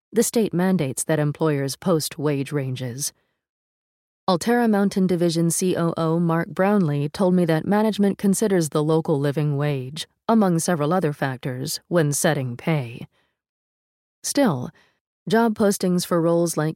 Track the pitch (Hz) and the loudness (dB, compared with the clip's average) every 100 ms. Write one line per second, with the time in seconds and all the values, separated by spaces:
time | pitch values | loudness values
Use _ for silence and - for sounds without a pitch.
0 | _ 220 226 240 202 165 185 185 139 - | _ -2 0 0 0 0 2 2 0 -4
1 | - 156 147 143 160 143 139 - 196 165 | -2 0 0 0 0 0 -2 -4 0 0
2 | - - 143 139 135 147 131 127 127 123 | -2 -4 -2 -2 -2 -4 -4 -6 -8 -8
3 | 147 _ _ _ _ _ _ _ _ _ | -10 _ _ _ _ _ _ _ _ _
4 | _ _ - 175 226 240 233 202 202 202 | _ _ -2 0 2 2 2 2 2 0
5 | 185 180 175 165 170 - 185 - 170 - | 0 2 0 2 0 0 0 0 -2 0
6 | 160 165 170 165 165 151 190 208 165 147 | -2 0 0 0 -2 0 2 2 2 0
7 | 147 - 185 180 170 160 - 208 220 202 | -4 0 2 2 2 0 2 2 2 2
8 | 202 190 202 190 214 190 156 156 151 160 | 0 2 0 2 2 0 0 0 2 0
9 | 160 147 143 143 147 139 147 139 127 151 | 2 0 0 0 -2 0 -2 -2 -6 -12
10 | - _ - 226 196 165 175 175 147 185 | -14 _ 0 2 4 2 0 0 0 0
11 | 160 147 139 127 147 127 143 - _ 175 | 0 -2 -4 -4 -8 -8 -8 -10 _ 0
12 | 147 139 175 143 127 120 - 156 117 120 | 2 2 0 0 -4 -6 -2 -2 -4 -12
13 | - _ _ _ _ _ _ _ _ _ | -18 _ _ _ _ _ _ _ _ _
14 | _ _ - - 262 131 156 _ _ _ | _ _ -4 2 2 0 -6 _ _ _
15 | _ _ - 220 233 214 202 202 185 180 | _ _ 0 2 2 2 0 2 0 0
16 | - 175 165 170 170 165 156 | 0 0 2 2 0 -2 -4